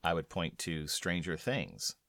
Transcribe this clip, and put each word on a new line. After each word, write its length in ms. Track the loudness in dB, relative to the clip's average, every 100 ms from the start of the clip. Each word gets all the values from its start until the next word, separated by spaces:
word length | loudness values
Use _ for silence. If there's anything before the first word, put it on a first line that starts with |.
I 100 | 4
would 160 | 2 0
point 300 | 0 0 0
to 280 | -2 -2 -2
Stranger 480 | -2 0 0 0 -2
Things 600 | 0 0 -2 -4 -6 -6